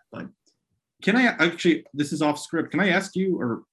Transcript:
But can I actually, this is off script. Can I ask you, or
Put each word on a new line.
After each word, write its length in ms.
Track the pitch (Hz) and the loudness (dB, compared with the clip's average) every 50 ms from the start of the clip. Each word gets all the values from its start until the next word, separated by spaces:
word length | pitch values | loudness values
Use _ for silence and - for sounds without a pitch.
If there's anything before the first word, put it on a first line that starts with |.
| _ _ | _ _
But 160 | - - - - - _ _ _ _ _ _ _ _ _ _ _ _ _ | -14 -14 -14 -14 -18 _ _ _ _ _ _ _ _ _ _ _ _ _
can 140 | - 190 214 | -2 2 4
I 80 | 254 254 | 4 4
actually, 640 | 233 - - 156 170 170 - - 175 151 - - - - | 2 2 2 0 0 0 2 2 2 2 2 -2 -8 -6
this 180 | 143 147 143 | -6 -4 -4
is 100 | 165 147 | -2 0
off 180 | 160 151 147 - | 0 0 0 -2
script. 320 | - - 165 165 143 - | -6 -6 -4 -4 -4 -2
Can 100 | - 160 | -2 0
I 80 | 202 196 | 2 2
ask 260 | 170 196 185 - - | 2 2 0 -2 -2
you, 240 | 185 190 190 175 - | -2 0 0 0 -2
or 240 | 120 120 110 - - _ | -2 -4 -4 -6 -8 _